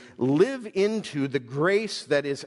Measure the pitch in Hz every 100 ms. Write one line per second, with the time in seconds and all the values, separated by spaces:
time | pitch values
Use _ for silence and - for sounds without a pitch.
0 | - - 127 147 247 262 214 190 202 220
1 | - 147 135 135 120 139 175 202 220 -
2 | - 143 143 139